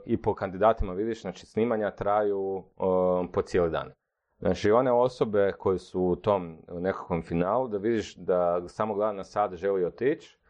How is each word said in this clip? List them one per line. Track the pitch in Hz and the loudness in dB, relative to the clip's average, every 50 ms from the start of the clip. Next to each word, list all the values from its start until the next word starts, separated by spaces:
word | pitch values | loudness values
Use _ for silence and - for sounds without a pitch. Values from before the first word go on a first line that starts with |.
| - | -2
i | - 113 - | -2 -2 0
po | - 110 98 | 0 -2 -2
kandidatima | - 104 95 90 92 104 110 113 - 110 98 90 | -2 -4 -6 -2 4 4 4 4 4 0 -6 -4
vidiš, | 92 107 113 110 107 | -4 -4 -4 -4 -6
znači, | - 95 90 - - | -8 -10 -10 -10 -14
snimanja | - - 107 113 120 117 110 107 98 | -8 -2 -2 0 0 0 -2 -2 -4
traju, | - - - 101 101 107 107 101 101 98 95 95 95 95 - - _ | -4 -4 -2 0 2 2 2 2 0 -2 -2 -4 -4 -6 -8 -12 _
um, | - 95 95 92 92 92 92 90 90 90 87 | -4 0 2 2 4 4 4 2 2 0 -2
po | - 101 | -2 -2
cijeli | 92 - - 95 87 82 | -2 0 2 2 2 2
dan. | 78 71 69 71 - _ _ _ _ _ _ _ _ - | 0 -2 -6 -6 -14 _ _ _ _ _ _ _ _ -6
Znači, | - 98 92 - - 104 | -2 -2 -2 2 4 4
one | 107 120 135 127 | 6 6 6 4
osobe | 120 120 123 123 - - 135 113 104 104 101 98 | 4 4 2 2 2 -2 -4 0 2 2 2 2
koje | 92 - - 101 95 90 | 0 -2 0 0 0 0
su | - - - 92 | -2 -6 -4 -2
u | 92 90 87 | 0 0 0
tom, | 85 - 110 101 98 87 85 80 80 - - | 0 0 0 0 0 0 -6 -12 -16 -18 -14
u | 87 85 | -10 -4
nekakvom | 87 95 95 - - - 90 82 | -2 -2 -2 -4 -4 -4 -4 -4
finalu, | 82 - 87 85 87 92 107 127 131 123 | -4 -2 -2 0 0 0 0 0 -2 -2
da | 104 98 | -4 -2
vidiš | 95 117 117 110 95 - - | 0 0 0 0 -2 -6 -10
da | - 87 85 92 90 87 87 87 90 87 87 | -14 -4 0 0 2 2 2 0 0 -4 -6
samo | - - 107 110 104 | -6 -4 -4 -2 -2
gleda | 98 104 110 | -2 -2 -2
na | 104 95 95 | -2 -4 -10
sat, | - - 104 104 101 92 | -8 -2 -2 -2 -2 -2
želi | 82 87 98 98 95 90 | -4 -2 -2 0 0 0
otići, | 85 - - 120 135 165 160 - - _ _ _ | -2 -2 -2 -2 -2 -2 -2 -6 -20 _ _ _